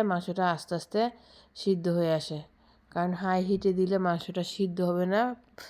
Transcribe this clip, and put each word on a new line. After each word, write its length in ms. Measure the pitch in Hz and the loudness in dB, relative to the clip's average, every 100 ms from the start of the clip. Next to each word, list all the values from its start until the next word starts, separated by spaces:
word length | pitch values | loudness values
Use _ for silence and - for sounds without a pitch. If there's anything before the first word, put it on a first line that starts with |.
মাংসটা 420 | 214 175 180 185 180 | 4 0 -2 0 0
আস্তে 240 | 160 - | 0 -4
আস্তে 260 | 170 - 208 240 240 - - - | -6 -4 -2 -2 -4 -20 -20 -20
সিদ্ধ 340 | - 202 185 175 | -4 0 0 2
হয়ে 240 | 175 170 | 2 2
আসে, 260 | 160 - 151 151 _ _ _ - | 0 -2 -10 -12 _ _ _ -8
কারণ 220 | 175 180 | -2 -2
হাই 280 | 180 190 185 | -2 0 2
হিটে 280 | 185 196 196 | 2 2 2
দিলে 240 | 185 185 190 | 2 2 2
মাংসটা 440 | 185 170 - 180 | 2 0 -2 -6
সিদ্ধ 360 | 175 - 196 175 | -4 -2 -2 0
হবে 260 | 180 175 180 | 0 0 2
না, 140 | 202 247 247 - - | 2 0 -4 -14 -20